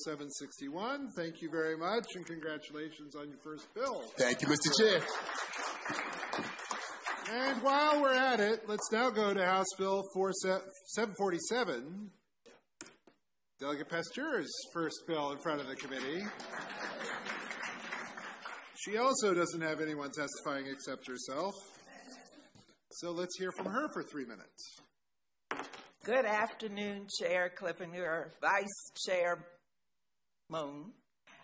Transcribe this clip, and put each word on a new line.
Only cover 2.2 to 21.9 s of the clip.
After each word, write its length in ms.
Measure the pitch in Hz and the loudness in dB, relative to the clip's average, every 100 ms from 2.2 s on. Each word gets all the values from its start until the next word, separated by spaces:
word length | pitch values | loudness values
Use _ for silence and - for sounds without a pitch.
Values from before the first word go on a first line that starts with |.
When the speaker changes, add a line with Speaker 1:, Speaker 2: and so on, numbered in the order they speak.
| 165 | -8
Speaker 1:
congratulations 880 | 165 156 151 147 147 156 151 147 | -6 -6 -6 -8 -10 -10 -10 -14
on 140 | 147 147 | -12 -12
your 100 | 135 | -12
first 280 | 156 156 - | -12 -12 -10
bill. 300 | - 269 208 117 - | -4 -2 -4 -4 4
Speaker 2:
Thank 240 | 123 123 | 4 4
you, 60 | - | 4
Mister 220 | 147 156 147 | 6 6 8
Chair. 180 | 220 180 - - - - - - - - - - - - - - - - - - - - - - - | 8 8 2 -2 -4 -4 -4 -4 -4 -4 -4 -4 -4 -6 -4 -4 -4 -6 -6 -6 -6 -8 -6 -4 -2
Speaker 1:
And 300 | 226 262 254 | 0 2 4
while 400 | 254 277 302 294 | 6 8 8 8
we're 100 | 277 | 8
at 280 | 262 262 240 | 8 6 6
it, 280 | 208 220 208 | 6 4 0
let's 220 | 208 - | -2 2
now 200 | 220 254 | 4 4
go 220 | 214 208 | 6 4
to 140 | 196 180 | 6 6
House 260 | 190 190 - | 6 4 2
Bill 240 | 190 196 190 | 2 2 2
four 200 | 190 190 | 2 2
se-, 260 | 180 185 190 - - - | 2 2 0 -2 -14 -8
seven 260 | - 220 185 | -2 0 0
forty-seven. 920 | 196 170 - 233 220 123 135 190 208 - _ _ - - _ - - - _ _ _ _ _ - | 0 0 0 0 0 -2 -4 -10 -12 -14 _ _ -20 -20 _ -12 -12 -14 _ _ _ _ _ -8
Delegate 280 | - 147 160 | -4 -2 -2
Pasteur's 600 | 170 160 - 311 254 139 - - | -2 -2 -2 -2 0 -2 -6 -6
first 220 | 170 160 - - | -2 -2 -4 -2
bill 240 | 160 143 | 0 0
in 80 | 139 | -2
front 220 | 165 147 | -2 -2
of 80 | 131 | -2
the 80 | 131 | -6
committee. 480 | 139 131 131 165 208 - - - - - - - - - - - - - - - - - - - - - - - - - | -6 -6 -4 -4 -6 -8 -10 -8 -8 -6 -6 -6 -6 -6 -6 -6 -6 -6 -6 -8 -8 -8 -8 -10 -12 -10 -10 -12 -14 -10
She 120 | - 214 | -2 4
also 360 | 254 262 208 | 6 6 6
doesn't 280 | 175 165 170 | 6 4 2
have 200 | 160 151 | 0 0
anyone 300 | 156 151 139 | 0 -2 -4
testifying 560 | 143 143 - 156 139 135 | -4 -4 -4 -2 -2 -4
except 400 | 139 - 131 - | -6 -6 -8 -6
herself. 480 | 123 - 135 190 196 - - - | -8 -6 -2 -2 -4 -12 -18 -20